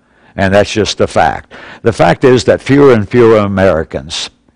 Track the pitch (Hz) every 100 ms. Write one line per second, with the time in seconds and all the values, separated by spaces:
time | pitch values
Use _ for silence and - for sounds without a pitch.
0 | _ _ _ - 95 98 101 107 95 -
1 | 104 110 80 50 - - - - 113 107
2 | 160 160 135 123 - 92 - 139 139 117
3 | 101 123 113 110 101 98 95 80 80 80
4 | 71 - - _ _